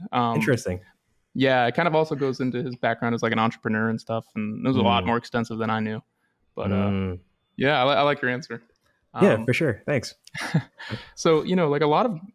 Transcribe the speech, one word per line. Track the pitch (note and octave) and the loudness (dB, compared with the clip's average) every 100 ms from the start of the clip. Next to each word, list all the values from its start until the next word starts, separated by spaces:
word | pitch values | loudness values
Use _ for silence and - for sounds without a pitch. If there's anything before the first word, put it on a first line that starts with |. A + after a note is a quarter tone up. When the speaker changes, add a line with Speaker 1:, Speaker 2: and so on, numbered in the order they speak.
| F#3 | -4
Speaker 1:
Um, | A#2+ A#2+ A#2 | -2 0 0
Speaker 2:
Interesting. | A2 B2+ - F2+ - _ _ _ _ | 2 0 0 -8 -10 _ _ _ _
Speaker 1:
yeah, | - C3 B2+ A#2+ | 0 2 4 2
it | |
kind | A#2+ E3+ | 2 2
of | |
also | D#3 D#3 | 2 2
goes | C#3+ C#3 B2+ | 0 -2 -2
into | B2+ A#2+ | -2 -2
his | B2+ B2 | -6 -2
background | A#2+ A#2 A#2+ | -2 0 0
as, | A#2 | 0
like, | A2+ | 0
an | A2+ | 2
entrepreneur | A2+ - A#2 A2 A2 | 0 0 -2 0 0
and | A2+ | -2
stuff, | - A2+ - | -4 -6 -6
and | - G#2+ G#2+ | -6 -6 -4
it | B2 | -2
was | B2+ | 2
a | |
lot | A#2 A#2 | 2 2
Speaker 2:
Mm. | A#2 | 2
Speaker 1:
more | A#2 | -2
extensive | - A#2+ A2+ A2 | -2 -4 -4 -4
than | A2 | -2
I | A2 | -2
knew. | G#2+ G#2+ - _ _ _ _ | -2 -6 -12 _ _ _ _
But, | - G#2+ | -8 -4
uh, | G2 G2+ | -2 0
Speaker 2:
Mm. | G2 F#2+ F2+ - _ _ - | -2 -4 -6 -12 _ _ -2
Speaker 1:
yeah, | C3+ D3 | 0 2
I | C3 | 2
li-, | C#3+ | 2
I | |
like | C#3+ C#3+ | 2 0
your | B2 | -2
answer. | B2 - A#2 - _ _ _ _ - | -4 -6 -12 -14 _ _ _ _ 2
Speaker 2:
Yeah, | G3 | 4
Speaker 1:
Um, | A2+ A2+ | 4 0
Speaker 2:
for | |
sure. | A#2+ D#3 G#2 - | 0 0 -2 -2
Thanks. | C#3 - - _ - | -4 -4 -12 _ -12
Speaker 1:
<laughs> | - D#3 - - - A2+ - - | -4 -4 -4 -12 -12 -12 -12 -2
So, | F3 D#3 | 2 2
you | - F#3 | 2 2
know, | D#3+ | 2
like, | C#3+ | 2
a | D3+ | 2
lot | D#3+ A#3 | 2 2
of | E3 - | -2 -10